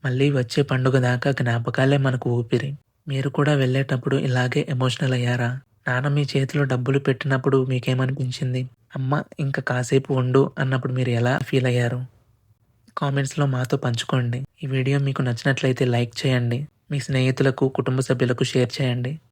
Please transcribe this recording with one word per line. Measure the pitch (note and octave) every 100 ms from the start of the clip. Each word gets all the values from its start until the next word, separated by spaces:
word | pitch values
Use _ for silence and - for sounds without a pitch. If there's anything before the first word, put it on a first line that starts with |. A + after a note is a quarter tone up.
| C3+
మళ్ళీ | B2+ C#3
వచ్చే | C#3 A#2 -
పండుగ | C#3+ C3 C3 C3
దాకా | B2 B2 C#3+
జ్ఞాపకాలే | C3 A#2+ A#2 A#2 A#2+ C3 C#3+
మనకు | C3+ B2+ B2
ఊపిరి. | A#2+ A#2 B2 C#3 C#3+ _ _ -
మీరు | C3+ C#3
కూడా | - C#3+
వెళ్ళేటప్పుడు | D3 C3 C3 C3+ C3 C3+ C3+
ఇలాగే | C#3+ B2 B2 C#3+ D#3
ఎమోషనల్ | C3 B2+ A#2+ C3+
అయ్యారా? | B2+ A#2+ B2 A#2+ C3 _ _ -
నాన్న | B2+ C#3+
మీ | C#3+
చేతిలో | C#3+ C#3+ C3+ D3
డబ్బులు | C#3 B2+ B2 C#3
పెట్టినప్పుడు | C#3 C3 C#3+ C3+ C#3+ C3+ C3
మీకేమనిపించింది? | B2+ B2+ B2+ C3 C3+ B2+ B2+ C3 B2+ B2+ _ _ -
అమ్మ | C3 C#3+ D3 -
"ఇంక | C#3+ C#3
కాసేపు | - B2+ B2 C3+ C#3
ఉండు" | C3+ B2+ C3 C#3 -
అన్నప్పుడు | C3+ C3 B2+
మీరు | B2+ B2
ఎలా | A#2 A#2+ C3
ఫీల్ | - C3+ B2+
అయ్యారు? | B2 A#2+ B2 B2+ _ _ _ _ _ _ _ _ -
కామెంట్స్‌లో | C#3+ C#3 C#3 - C#3+
మాతో | B2+ B2 C#3
పంచుకోండి. | B2+ A#2+ - C3 A#2+ A#2+ C3+ _
ఈ | C#3+
వీడియో | C3+ C3 C#3
మీకు | C#3 C3
నచ్చినట్లయితే | B2+ A#2 C#3+ C3 C3+ B2+ B2+
లైక్ | A#2+ A#2 - C#3
చేయండి. | B2+ A#2+ A#2+ D3 _ _
మీ | C#3+
స్నేహితులకు, | - C3 C3 C3 C3+ C3 C3+
కుటుంబ | - B2 B2+
సభ్యులకు | C3 B2+ B2 B2
షేర్ | B2+ C3 B2 -
చేయండి. | C3 B2 B2 D#3 _